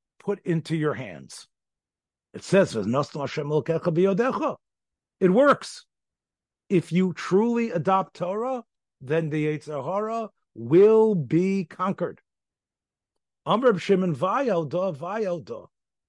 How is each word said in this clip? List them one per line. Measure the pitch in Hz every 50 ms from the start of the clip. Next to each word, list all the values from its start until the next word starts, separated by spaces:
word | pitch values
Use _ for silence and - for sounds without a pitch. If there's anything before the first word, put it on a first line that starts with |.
| _ _ _ _
put | - 196 202 196 -
into | 185 165 165 156 - 165
your | 160 151 147 123
hands. | 110 131 98 85 71 65 - - - - _ _ _ _ _ _ _ _ _ _ _ _ _ _ _ _ _ -
It | 95 -
says, | - - 196 180 - -
"V'nosnu | 113 95 107 120 139 139 - - 156
Hashem | 139 127 - 156 143 147
Elokecha | 151 151 - - 165 156 - 180 156
biyodecha." | 165 185 196 196 185 240 262 - - 311 269 - - _ _ _ _ _ _ _ _ _ _ _ -
It | 190 175
works. | 185 247 285 285 - - - - - - - _ _ _ _ _ _ _ _ _ _ _ _ _ _ _ _ -
If | 202 165 - -
you | 160 180 185 185 160
truly | - - - 175 196 226 240 233 233 233 226
adopt | - 175 135 185 190 190 185 - -
Torah, | - 160 175 196 214 233 262 262 240 220 _ _ _ _ _ _ - 131
then | 127 151 165 165 147
the | 151 156 151
Yetzer | 151 151 147 - 151 151 143 123
Hara | 156 190 202 214 220 226 226 220 196 _ _ _ _ -
will | 113 117 117 156 180 202 214 220 220 220 220 208
be | 170 135 113 156 170 185 196 196 196 175
conquered. | - - - 185 196 170 - 175 131 - _ _ _ _ _ _ _ _ _ _ _ _ _ _ _ _ _ _ _ _ _ _ _ _ _ -
Amr | 147 185 226 262 247 208
Reb | 165
Shimon, | - - 196 185 185 175 156
"Vayel | 120 165 185 214 262 285 233 190 170 160
da, | 135 160 180 190 190 156
vayel | 131 165 175 208 226 220 185 175 160 107
da." | - 117 101 87 - _ _ _ _ _ _ _